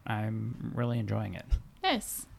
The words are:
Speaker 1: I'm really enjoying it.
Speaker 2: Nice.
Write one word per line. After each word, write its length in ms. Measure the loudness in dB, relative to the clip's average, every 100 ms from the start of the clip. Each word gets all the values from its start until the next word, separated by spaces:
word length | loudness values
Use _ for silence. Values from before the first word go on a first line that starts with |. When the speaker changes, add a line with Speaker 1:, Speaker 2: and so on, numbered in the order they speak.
| -2
Speaker 1:
I'm 680 | 0 0 0 -2 -4 -4
really 240 | 0 2 2
enjoying 360 | 2 0 0
it. 120 | -4 0 0 0 -2
Speaker 2:
Nice. 440 | 2 2 0 -8 -10